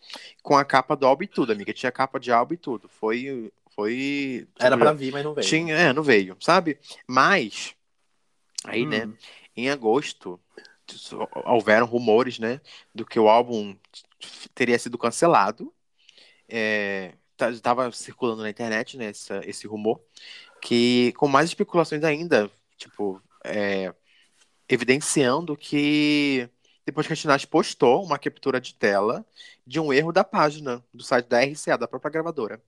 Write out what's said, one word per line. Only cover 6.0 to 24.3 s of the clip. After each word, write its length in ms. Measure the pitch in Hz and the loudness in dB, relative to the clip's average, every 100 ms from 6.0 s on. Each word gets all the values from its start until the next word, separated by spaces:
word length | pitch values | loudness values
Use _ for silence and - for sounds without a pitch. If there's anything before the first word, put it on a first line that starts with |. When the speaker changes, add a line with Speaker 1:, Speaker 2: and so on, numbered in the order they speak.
Speaker 1:
veio, 340 | 147 107 95 92 | 4 4 2 -2
sabe? 380 | - 180 165 135 - - - | 2 2 2 -6 -12 -18 -2
Mas, 680 | 131 156 196 110 - - - _ _ _ _ _ _ _ - | 2 4 2 -2 -8 -14 -16 _ _ _ _ _ _ _ -16
aí, 200 | - 104 143 | -8 -6 -2
né, 200 | 107 107 | -4 -6
Speaker 2:
Hum. 80 | 107 - - _ - | -12 -20 -20 _ -6
Speaker 1:
em 140 | 127 | -4
agosto, 680 | 143 110 127 151 - 92 90 _ - - _ - - - - - - | 0 0 0 -2 -10 -16 -16 _ -20 -20 _ -20 -20 -14 -10 -10 -6
houveram 420 | - 117 107 107 120 | 0 2 4 4 4
rumores, 520 | 120 120 110 131 117 | 0 4 4 2 -4
né, 220 | 113 135 - - _ | -6 -6 -12 -20 _
do 100 | - | -14
que 140 | 110 117 | -4 2
o 80 | 107 | 6
álbum 480 | 113 123 117 101 98 _ - - _ - - - | 6 4 -4 -6 -12 _ -20 -20 _ -20 -20 -12
teria 240 | - 120 120 | -2 0 0
sido 180 | 120 120 | -2 -4
cancelado. 720 | 117 - 165 127 98 113 269 - _ _ _ _ _ _ _ | -4 2 4 4 2 -2 -12 -18 _ _ _ _ _ _ _
É, 640 | 113 107 107 101 98 90 - _ - | -4 -2 -2 -2 -6 -8 -16 _ -4
tá-, 160 | 120 117 | -4 -2
tava 280 | 120 123 123 | -2 0 -2
circulando 500 | - - - 123 110 | -8 -16 -6 -4 -4
na 80 | 107 | -8
internet, 460 | 104 117 110 - 135 | -8 -4 -4 -6 -10
né, 100 | 107 | -12
essa, 340 | 101 - 98 | -12 -10 -10
esse 220 | - - 104 | -10 -14 -12
rumor, 340 | 107 107 - _ _ - - - _ | -4 -2 -4 _ _ -20 -20 -20 _
que 500 | - 120 120 123 123 - | -2 2 4 4 2 2
com 100 | 143 | 2
mais 200 | 135 165 | 4 2
especulações 560 | - 202 170 160 151 | -2 -2 0 0 -2
ainda, 460 | 160 147 170 127 104 _ _ - | -2 -2 2 2 2 _ _ -20
tipo, 420 | - - 104 95 _ _ | -18 -8 -8 -8 _ _
é, 480 | - 104 101 98 92 - _ _ _ | -8 -4 -2 -2 -4 -10 _ _ _